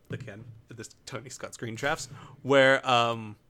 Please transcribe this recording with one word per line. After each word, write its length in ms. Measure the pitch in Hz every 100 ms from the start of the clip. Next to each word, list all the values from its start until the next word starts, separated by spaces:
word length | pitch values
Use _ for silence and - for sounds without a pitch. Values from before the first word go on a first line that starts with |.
| -
again, 320 | 117 - 104 117 110 -
this 220 | 117 110 _ -
Tony 240 | 110 120
Scott 240 | - 101
Screen 220 | - 120 113
Drafts, 340 | 143 160 - - - -
where, 440 | 127 139 135 135 131
um, 480 | 123 117 117 110 107 _